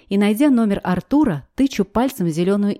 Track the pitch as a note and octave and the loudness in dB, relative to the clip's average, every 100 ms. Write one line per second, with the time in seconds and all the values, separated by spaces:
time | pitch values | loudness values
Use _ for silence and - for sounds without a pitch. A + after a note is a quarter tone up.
0 | _ G3+ G#3 G#3+ D4+ A#3+ A3 G3 F#3 F3+ | _ 0 0 2 2 2 2 -2 -2 -4
1 | - C#4+ D4 C#3+ - - C4+ - F#3 A3 | 0 0 0 -2 -8 -2 -2 0 -2 -2
2 | C4 C4 F3 D#3 F3 G3+ G3+ - | -2 -2 -4 -2 0 0 -2 -2